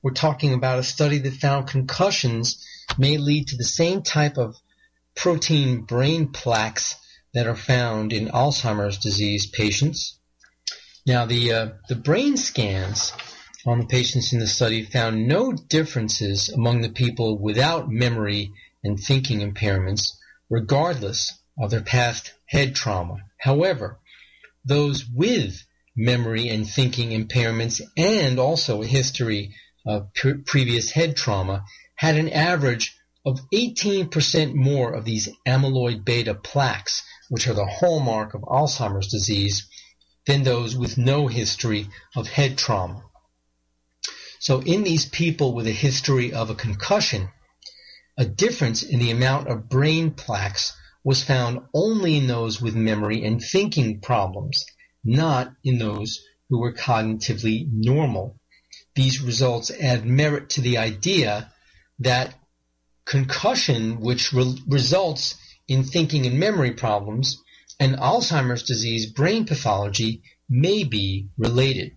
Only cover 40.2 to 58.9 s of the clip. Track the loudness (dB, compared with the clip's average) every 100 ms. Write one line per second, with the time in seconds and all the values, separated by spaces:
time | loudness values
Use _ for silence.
40.2 | 0 2 4 2 0 -2 -2 2 2 4
41.2 | 2 0 -2 -2 0 -2 -4 -14 -10 -8
42.2 | -4 0 0 0 -2 -2 -2 -8 -16 _
43.2 | _ _ _ _ _ _ _ _ -12 -12
44.2 | -20 -10 0 0 2 0 2 0 0 -2
45.2 | -2 2 0 0 -4 0 0 0 0 0
46.2 | 0 -4 -6 -4 -4 -4 0 0 2 -2
47.2 | -6 _ _ _ -20 -20 -20 -20 _ -4
48.2 | -4 2 0 2 -2 -2 -2 0 2 2
49.2 | 2 0 -2 -8 -2 2 2 2 0 -4
50.2 | -6 -4 -4 -4 -8 -8 -20 _ 0 0
51.2 | 2 0 0 -4 -2 0 2 2 2 2
52.2 | 2 0 -2 -2 -2 0 2 2 0 -2
53.2 | 0 -2 0 0 2 0 0 -2 0 0
54.2 | 0 -4 -4 -4 -6 _ _ _ 0 2
55.2 | 4 0 -2 -6 0 0 0 -4 -6 -8
56.2 | -14 _ _ 0 0 -4 0 2 2 -2
57.2 | -4 -2 0 0 -2 0 2 2 2 -2
58.2 | -6 -12 _ _ _ -20 _